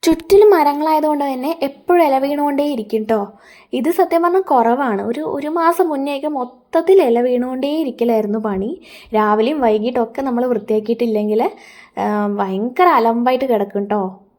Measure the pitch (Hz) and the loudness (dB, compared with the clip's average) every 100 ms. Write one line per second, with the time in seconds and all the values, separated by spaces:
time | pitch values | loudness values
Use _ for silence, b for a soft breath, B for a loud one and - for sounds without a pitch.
0 | 349 320 330 392 427 370 294 285 311 311 | 0 -2 4 6 6 6 2 0 0 0
1 | 302 294 285 262 262 330 277 277 - 359 | 0 -2 -2 -4 -6 -4 -6 -8 0 2
2 | 311 269 277 294 294 285 294 269 208 220 | 4 2 0 -2 -2 0 -2 -4 -4 -4
3 | 214 220 202 B B B B 349 247 349 | -2 -2 -4 B B B B -4 -2 0
4 | 339 330 349 370 381 269 233 247 269 196 | 2 2 2 0 2 2 2 0 0 -2
5 | 202 240 311 285 294 330 330 339 349 285 | -4 -6 -6 -6 -4 0 0 2 0 -2
6 | 277 277 302 294 240 - _ 330 339 392 | -4 -6 -6 -6 -8 -12 _ -2 4 4
7 | 285 233 247 247 254 262 277 311 285 240 | 6 2 2 0 -2 -4 -2 -2 -4 -2
8 | 233 226 214 220 214 196 202 359 B B | 0 0 0 -4 -4 -4 -6 -8 B B
9 | B 214 214 214 220 311 240 214 214 254 | B 0 2 2 0 2 0 0 0 -2
10 | 226 254 269 240 247 233 202 214 214 233 | -4 -4 -4 -2 0 -2 0 -2 -2 -2
11 | 240 214 214 214 302 - B B B - | 0 -2 0 0 -2 -6 B B B -6
12 | 202 208 208 202 196 190 233 247 359 285 | -2 -2 -2 -2 -4 -2 -4 2 4 4
13 | 226 233 240 254 262 226 202 208 202 208 | 2 2 0 0 0 0 0 -4 -2 -2
14 | 190 - _ | -4 -8 _